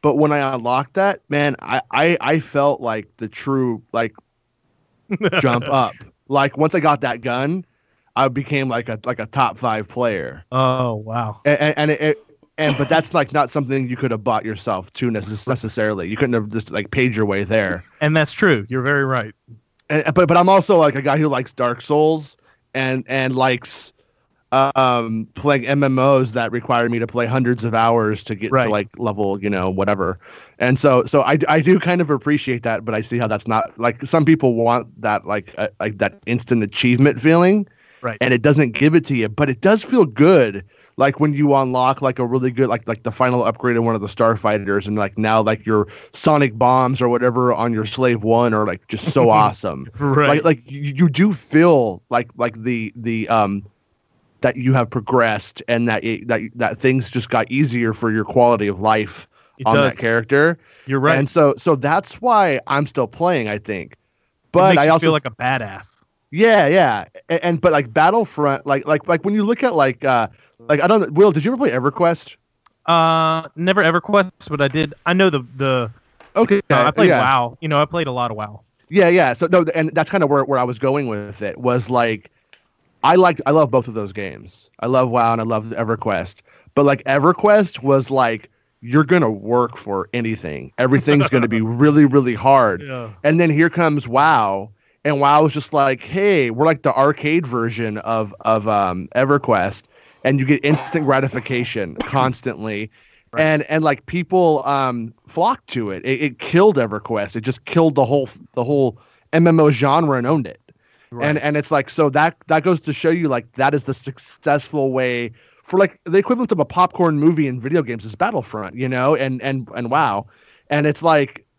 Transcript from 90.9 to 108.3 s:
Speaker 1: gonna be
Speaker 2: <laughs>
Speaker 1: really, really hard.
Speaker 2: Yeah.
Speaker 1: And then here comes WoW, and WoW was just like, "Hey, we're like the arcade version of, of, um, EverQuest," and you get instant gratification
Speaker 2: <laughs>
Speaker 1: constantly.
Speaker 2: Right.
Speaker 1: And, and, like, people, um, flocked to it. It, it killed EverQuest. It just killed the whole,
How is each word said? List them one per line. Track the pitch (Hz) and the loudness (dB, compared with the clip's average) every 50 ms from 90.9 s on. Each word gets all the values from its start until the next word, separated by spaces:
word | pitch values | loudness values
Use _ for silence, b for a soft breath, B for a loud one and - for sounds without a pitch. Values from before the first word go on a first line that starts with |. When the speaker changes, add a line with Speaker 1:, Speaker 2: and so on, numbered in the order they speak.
| 131 135 - - 147 143 139 - | 2 2 2 4 2 4 2 2
Speaker 1:
gonna | - 127 120 113 | 2 0 0 2
be | 113 113 | 0 0
Speaker 2:
<laughs> | 113 | -2
Speaker 1:
really, | 113 120 120 139 151 147 151 147 | -2 0 2 2 4 6 6 6
really | 139 127 143 131 123 117 | 6 6 2 2 2 -4
hard. | 101 104 135 139 135 123 107 92 - 143 | 0 2 4 4 6 4 2 0 -2 -6
Speaker 2:
Yeah. | 139 131 127 117 110 104 - - | -10 -10 -10 -10 -12 -16 -4 0
Speaker 1:
And | 147 156 165 | 0 2 4
then | 175 165 | 2 2
here | 151 147 165 170 | 4 2 2 0
comes | - 170 175 160 147 147 123 120 | 2 0 0 0 0 -2 -4 -2
WoW, | 117 135 143 160 156 127 110 101 98 98 98 107 104 _ _ _ _ _ _ | 0 2 4 4 4 2 2 0 -2 -6 -8 -12 -18 _ _ _ _ _ _
and | 147 151 139 | -4 -2 2
WoW | 139 139 147 151 156 | 2 4 4 4 4
was | 151 135 | 2 0
just | 151 135 - - | -4 -8 -4 0
like, | 147 139 135 131 127 - | 0 2 2 0 -4 -8
"Hey, | - 131 190 196 208 196 165 135 120 | -8 -6 -2 0 2 2 2 0 -2
we're | 113 120 147 | 0 0 2
like | 160 160 135 - | 2 2 2 0
the | 143 - | -2 2
arcade | 127 135 143 151 - - 151 156 175 170 | 2 2 2 0 0 -2 -2 -2 -2 -2
version | 131 120 123 113 113 110 110 117 110 104 107 | -2 -4 -4 -4 -4 -4 -6 -6 -6 -6 -8
of, | - 107 113 113 110 101 - - | -6 -4 -4 -4 -4 -6 -10 -6
of, | - 113 113 113 104 | 0 0 0 0 0
um, | 110 107 104 101 92 90 92 95 - - | 0 0 0 0 0 -2 -6 -8 -4 -2
EverQuest," | 123 131 139 143 143 135 - 117 98 90 98 104 - - b b b b b b b b | 0 2 2 2 0 2 0 0 0 0 -2 -6 -10 -18 b b b b b b b b
and | 127 139 139 | 0 0 0
you | 135 | 2
get | 131 147 135 - | 2 0 0 2
instant | 143 156 151 - - - 165 151 | 0 0 0 -2 -6 -6 -4 0
gratification | 131 135 135 135 135 - 127 113 - 131 123 123 123 - 117 98 85 76 | 2 0 2 0 -2 -4 -6 -8 -6 -4 -4 -4 -6 -6 -8 -8 -8 -8
Speaker 2:
<laughs> | - - | -10 -10
Speaker 1:
constantly. | - - 139 127 131 123 - - 127 101 69 104 110 107 101 107 110 b b b b b b b b | -4 0 0 0 0 -2 -4 -8 -8 -8 -8 -8 -8 -8 -8 -10 -12 b b b b b b b b
Speaker 2:
Right. | - - 156 | -2 0 2
Speaker 1:
And, | 156 156 151 151 | 2 2 0 -2
and, | - 151 160 156 | -2 -2 0 0
like, | 151 147 127 _ | 0 -2 -2 _
people, | - - 175 175 - 185 185 180 165 156 143 131 | -8 -6 -6 -4 0 0 2 4 4 2 0 0
um, | 139 143 139 135 131 123 120 113 113 - _ _ _ | -2 -2 -2 -2 -2 -4 -6 -8 -10 -14 _ _ _
flocked | - 165 175 220 269 - _ _ | -4 -2 -2 -2 -2 -4 _ _
to | - 131 113 101 95 | -8 -6 -6 -6 -8
it. | 87 - | -8 -4
It, | 123 135 120 | -6 -4 -2
it | 147 147 123 _ | -4 -6 -6 _
killed | - - - 165 196 214 190 | -12 -2 2 4 4 4 4
EverQuest. | 135 120 110 101 104 - - 117 107 101 101 - | 2 -2 -2 -4 -8 -8 -6 -4 -4 -4 -6 -8
It | 113 107 | -6 -6
just | 131 127 - _ | -6 -6 -6 _
killed | - - 170 165 160 139 | -4 0 2 2 2 2
the | 139 135 | 2 0
whole, | 113 139 143 135 117 | 2 0 -2 -2 -4